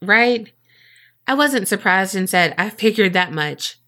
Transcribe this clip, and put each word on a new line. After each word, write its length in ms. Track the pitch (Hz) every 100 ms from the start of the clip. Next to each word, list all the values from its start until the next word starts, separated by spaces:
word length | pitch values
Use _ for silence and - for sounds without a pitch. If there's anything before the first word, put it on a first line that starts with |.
right?" 500 | 180 220 240 240 214 _ _ _ _ _ _ _ -
I 80 |
wasn't 340 | 269 294 262 190
surprised 460 | 202 202 185 190
and 140 | 196 185
said, 260 | 185 165 -
"I 100 | 202
figured 460 | - 220 214 196
that 180 | 185 180
much." 460 | 156 151 - - -